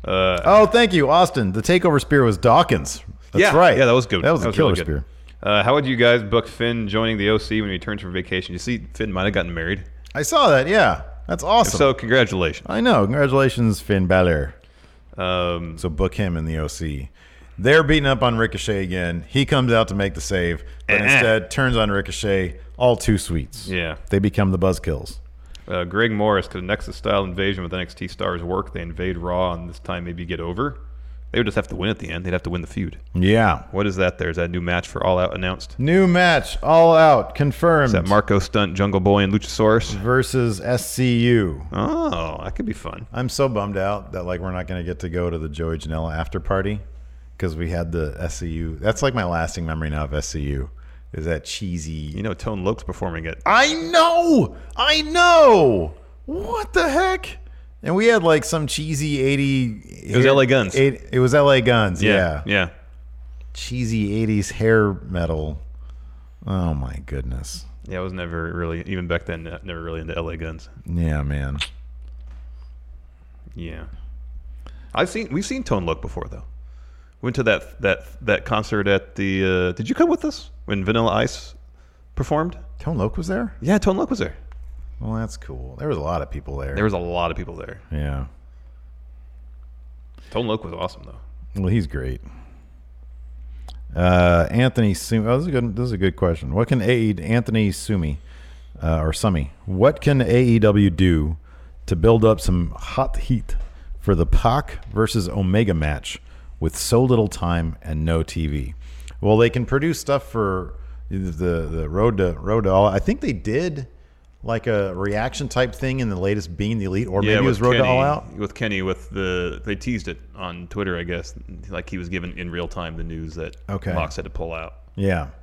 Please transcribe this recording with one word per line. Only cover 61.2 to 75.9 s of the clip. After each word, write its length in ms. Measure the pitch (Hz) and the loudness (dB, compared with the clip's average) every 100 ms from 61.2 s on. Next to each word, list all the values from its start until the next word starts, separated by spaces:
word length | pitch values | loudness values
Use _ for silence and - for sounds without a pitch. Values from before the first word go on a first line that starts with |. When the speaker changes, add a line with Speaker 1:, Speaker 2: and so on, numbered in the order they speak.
| 127 147 | 4 6
Speaker 2:
L 160 | 143 | 6
A 100 | 135 | 6
Guns, 400 | 120 117 104 82 | 6 4 4 2
Speaker 1:
Yeah, 120 | 107 98 | 2 4
Speaker 2:
yeah. 260 | 87 73 71 | 2 -2 0
Speaker 1:
yeah. 240 | 101 87 - - - - - - - - | 0 0 -4 -20 -20 -18 -18 -16 -16 -16
Speaker 2:
Cheesy 680 | - - 123 117 113 101 107 | -14 -8 -4 -2 0 0 2
eighties 280 | 110 107 92 | 2 2 0
hair 420 | - 110 113 104 92 - | 0 4 6 4 0 -4
metal. 520 | 90 85 80 78 73 - - - - - - - - - | -2 0 -2 -4 -8 -12 -16 -16 -16 -18 -20 -20 -14 -4
Oh, 260 | 95 85 | -2 0
my 220 | 73 64 67 67 | -2 -6 -10 -8
goodness. 600 | 69 62 62 67 - - - - | -8 -6 -8 -8 -12 -14 -18 -10
Speaker 1:
Yeah, 120 | 92 | -8
I 20 | |
was 120 | 92 | -6
never 380 | 92 87 82 82 | -6 -6 -6 -6
really, 300 | 87 85 82 - | -4 -4 -6 -6
even 180 | 95 87 | -6 -2
back 200 | 85 - | -4 -4
then, 200 | 82 82 | -10 -10
uh, 140 | 85 | -12
never 200 | 92 82 | -12 -10
really 160 | 82 80 | -8 -8
into 160 | 80 82 | -6 -6
L 120 | 82 | -6
A 80 | 82 | -8
Guns. 300 | 80 80 - - - | -10 -10 -16 -16 -6
Speaker 2:
Yeah, 340 | 85 82 76 | -2 0 -2
man. 380 | 71 71 69 71 - - - - - - - - - - - - - - - - - - - - | -2 -4 -6 -6 -8 -12 -18 -16 -16 -16 -16 -18 -18 -18 -20 -20 -20 -20 -20 -20 -20 -20 -20 -14
Speaker 1:
Yeah. 280 | 82 80 78 - - - - - - - - - - - | -12 -12 -14 -14 -14 -14 -14 -16 -16 -16 -18 -18 -8 -4
I've 140 | 175 | -2
seen, 180 | 220 226 | -4 -4
we've 140 | 143 202 | -4 -4
seen 180 | 262 | -6
Tone 220 | - 104 | -2 -2
Loc 160 | 85 | -2